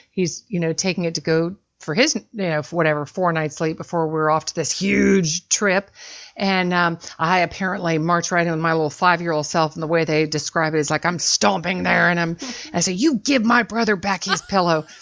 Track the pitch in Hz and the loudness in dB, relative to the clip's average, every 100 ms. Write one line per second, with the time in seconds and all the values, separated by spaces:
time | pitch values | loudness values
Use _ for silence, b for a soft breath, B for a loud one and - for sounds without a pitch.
0 | B - 175 - - 180 165 160 190 175 | B -4 -2 -4 -8 -4 -2 -2 -2 -2
1 | 170 165 165 160 170 196 _ _ - 156 | -2 -2 0 0 0 -6 _ _ -4 0
2 | 311 220 - 220 185 151 147 170 160 147 | 0 0 -8 -6 -2 -2 -2 0 2 2
3 | 143 - 180 160 156 - 160 160 165 170 | -4 -2 0 0 -2 -2 -4 -4 -6 -4
4 | 160 156 156 156 - - 143 - 196 202 | -2 0 2 0 -2 -6 -4 -2 0 2
5 | 202 196 160 160 - - 208 185 - B | 4 4 2 -4 -2 0 2 0 -2 B
6 | B B B B 196 190 180 175 170 170 | B B B B 0 2 2 2 2 0
7 | B B 160 185 170 - 190 190 175 160 | B B 0 2 0 -2 -4 -2 0 0
8 | 165 170 170 175 170 160 165 160 151 - | 2 0 0 0 0 0 0 0 0 0
9 | 180 170 170 151 147 175 160 165 156 165 | 2 2 0 -2 0 0 0 0 0 0
10 | 160 156 156 151 - 165 160 156 143 151 | 2 2 0 -2 -4 -2 0 0 0 0
11 | 170 175 - - 208 190 170 180 180 180 | 0 -2 0 2 2 0 -2 -2 0 2
12 | 170 175 165 170 262 B B 175 190 180 | 4 2 0 -4 -10 B B -2 -2 2
13 | 311 254 - 269 220 240 220 220 220 196 | 2 2 0 2 4 2 2 -2 0 0
14 | 196 190 190 190 - 196 175 160 156 B | -2 -4 -2 -4 0 2 4 2 -2 B